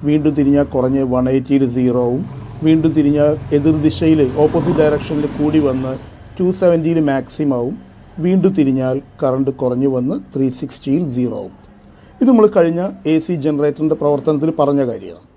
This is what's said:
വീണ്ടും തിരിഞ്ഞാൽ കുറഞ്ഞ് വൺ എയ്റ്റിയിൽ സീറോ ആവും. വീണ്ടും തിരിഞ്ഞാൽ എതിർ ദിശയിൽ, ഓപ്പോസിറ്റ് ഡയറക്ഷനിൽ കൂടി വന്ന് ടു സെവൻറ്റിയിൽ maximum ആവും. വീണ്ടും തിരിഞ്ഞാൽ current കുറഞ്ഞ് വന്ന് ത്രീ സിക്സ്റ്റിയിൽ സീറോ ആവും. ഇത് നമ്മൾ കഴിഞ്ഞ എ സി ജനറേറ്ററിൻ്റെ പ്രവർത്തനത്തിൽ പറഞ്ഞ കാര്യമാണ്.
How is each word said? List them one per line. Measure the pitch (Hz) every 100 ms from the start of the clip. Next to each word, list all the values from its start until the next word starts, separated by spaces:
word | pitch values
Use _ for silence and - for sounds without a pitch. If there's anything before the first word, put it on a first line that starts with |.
| 143
വീണ്ടും | 151 151 147
തിരിഞ്ഞാൽ | 139 143 143
കുറഞ്ഞ് | 135 127 135 131
വൺ | 127 127
എയ്റ്റിയിൽ | 131 131 139 131 120
സീറോ | 127 123 120
ആവും. | 123 - - - -
വീണ്ടും | 156 160 160 151
തിരിഞ്ഞാൽ | 143 147 147 143 - 147
എതിർ | 147 156
ദിശയിൽ, | 151 - 165 156 135 127
ഓപ്പോസിറ്റ് | 151 165 151 151
ഡയറക്ഷനിൽ | 151 147 - 151 147 139
കൂടി | 147 156 143
വന്ന് | 131 131 131 - - - -
ടു | 185 185
സെവൻറ്റിയിൽ | 185 170 165 165 151
maximum | 135 131 - 151 127
ആവും. | 120 - - - - -
വീണ്ടും | 165 185 180 190
തിരിഞ്ഞാൽ | 139 131 131 131 135 -
current | 139 131 135 131
കുറഞ്ഞ് | 127 123 139
വന്ന് | 131 127 - -
ത്രീ | 139 131 127
സിക്സ്റ്റിയിൽ | 139 - - 143 170
സീറോ | 123 123 104
ആവും. | 98 - - - - - - -
ഇത് | 247
നമ്മൾ | 247 214 208
കഴിഞ്ഞ | 170 165 190 196 151
എ | 160 160
സി | 175 139
ജനറേറ്ററിൻ്റെ | 147 147 147 156 156
പ്രവർത്തനത്തിൽ | 147 143 139 151 156 156
പറഞ്ഞ | 143 143 131
കാര്യമാണ്. | 107 92 82 _